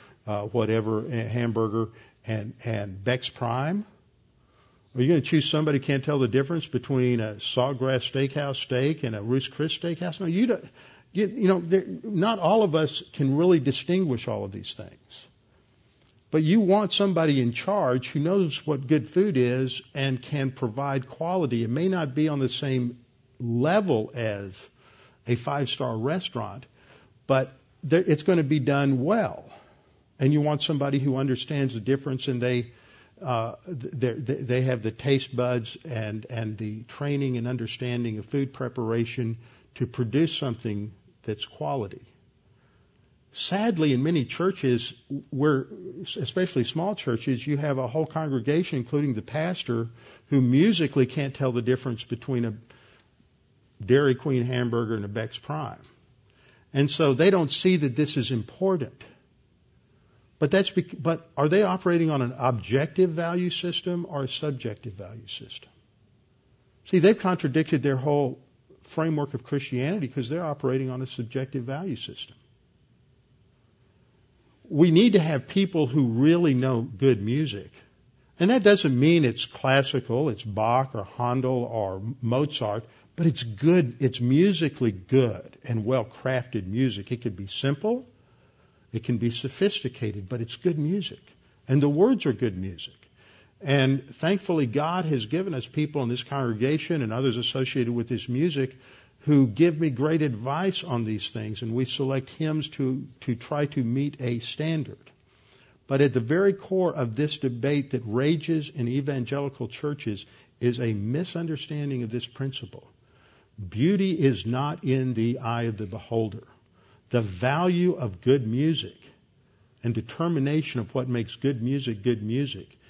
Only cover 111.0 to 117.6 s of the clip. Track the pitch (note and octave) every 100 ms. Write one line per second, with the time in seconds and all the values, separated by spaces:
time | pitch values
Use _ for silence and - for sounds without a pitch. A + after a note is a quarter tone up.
111 | G#2 C#3+ F3+ E3+ E3 D3+ - D3 C#3+ C3
112 | A#2 A#2+ - - C3+ - - - - _
113 | _ _ _ _ _ - F#2+ G#2 D#3 G3+
114 | F#3+ E3+ C3+ G#2 G#2 B2 C#3+ E3 C#3 C3
115 | C3 A2+ A#2 B2 A#2 A#2 A#2 G#2+ G2+ G#2+
116 | - A2+ A2 G2+ - _ _ _ _ _
117 | _ B2 G#2 F2+ B2 D3+